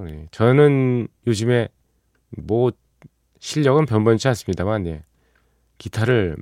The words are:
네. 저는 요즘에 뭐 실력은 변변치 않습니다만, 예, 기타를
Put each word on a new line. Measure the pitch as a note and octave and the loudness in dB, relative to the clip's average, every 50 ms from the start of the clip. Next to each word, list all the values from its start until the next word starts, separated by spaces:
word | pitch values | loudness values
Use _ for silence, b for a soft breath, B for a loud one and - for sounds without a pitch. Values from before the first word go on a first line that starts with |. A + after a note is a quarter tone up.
| F#2+ | -12
네. | D#2+ D2+ D2+ D#2 D#2 | -12 -14 -16 -16 -10
저는 | - - A2 A#2+ C3 C#3+ D3 D3 C#3 C3+ C3 B2+ B2 A#2+ G#2+ - _ _ - | -4 0 2 4 6 6 6 6 4 2 0 0 0 -2 -4 -6 _ _ -2
요즘에 | A#2+ A2+ G2 A2+ A#2+ B2 A#2+ A2 - _ _ _ _ _ _ _ _ _ _ _ - | -2 -2 0 0 0 0 0 -2 -4 _ _ _ _ _ _ _ _ _ _ _ -18
뭐 | - - D2+ D#2 G#2+ A#2+ B2+ B2 - _ _ _ _ _ - - _ _ _ _ _ _ | -16 -10 -6 -2 0 0 0 0 -2 _ _ _ _ _ -20 -20 _ _ _ _ _ _
실력은 | - - - D3+ D3 C3 C3 D#3 D#3 | -12 -8 -4 0 2 2 2 2 2
변변치 | B2 A2+ G#2+ G#2+ A#2 A2+ G#2+ - C3+ | 2 0 2 2 2 2 2 2 -2
않습니다만, | A#2+ - - - F2+ E2+ F2 G2+ A2 G#2 F2+ | -2 -2 -4 -6 -4 -4 -4 -4 -4 -4 -4
예, | E2+ D#2+ D#2 D2+ _ _ _ _ _ _ _ _ _ _ _ _ _ _ - | -6 -8 -10 -14 _ _ _ _ _ _ _ _ _ _ _ _ _ _ -18
기타를 | - G2 - A2 A2 A#2 B2+ A2+ F#2+ E2+ D2 - | -16 -10 -6 -2 0 0 2 0 0 -2 -6 -8